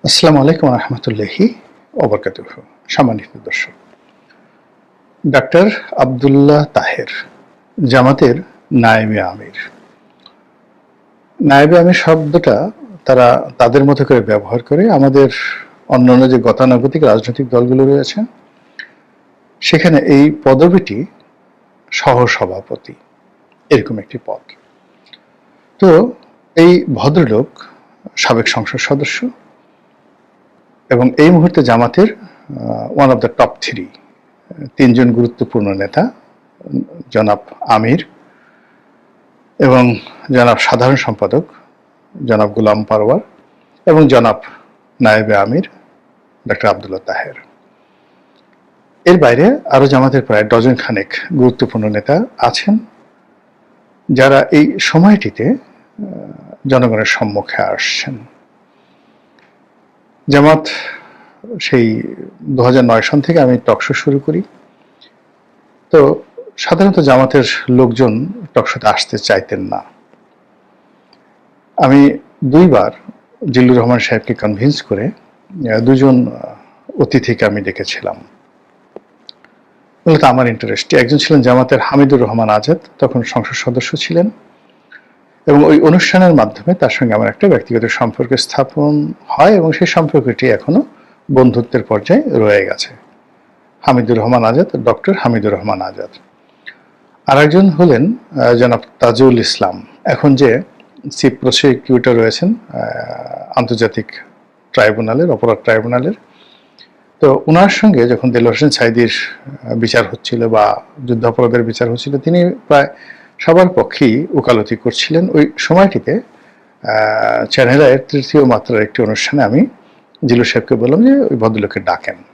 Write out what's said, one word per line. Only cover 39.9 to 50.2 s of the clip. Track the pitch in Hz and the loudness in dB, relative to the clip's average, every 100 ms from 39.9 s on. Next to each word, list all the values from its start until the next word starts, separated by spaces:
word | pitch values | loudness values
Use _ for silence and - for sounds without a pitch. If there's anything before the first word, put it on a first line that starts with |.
| 113 - - - | -2 -10 -20 -4
জনাব | 127 120 110 | 2 2 2
সাধারণ | - 123 127 135 | 0 0 0 0
সম্পাদক | - 107 98 139 175 - _ _ _ _ _ - 135 | -4 -4 -2 -4 -6 -18 _ _ _ _ _ -14 -4
জনাব | 107 104 | 0 0
গোলাম | 104 107 104 | 0 0 0
পারওয়ার | 107 110 107 160 - _ _ _ _ _ - | -2 -2 0 -2 -4 _ _ _ _ _ 0
এবং | 156 147 | 4 4
জনাব | 127 117 104 - - _ _ _ _ | 4 2 -2 -8 -20 _ _ _ _
নায়েবে | 117 107 107 104 | 0 2 2 0
আমির | 101 143 - _ _ _ _ _ _ _ - | 0 -2 -6 _ _ _ _ _ _ _ -8
ডাক্তার | 104 110 | -4 -2
আব্দুল্লাহ | 92 98 95 - | -2 -6 -14 -10
তাহের। | 92 - - _ _ _ _ _ _ _ _ _ _ _ _ _ _ _ _ | -10 -10 -16 _ _ _ _ _ _ _ _ _ _ _ _ _ _ _ _
এর | - 180 | 0 4
বাইরে | 139 120 175 285 - | 4 4 2 0 0
আরো | 135 135 | 2 2
জামাতের | 135 131 135 | 2 2 0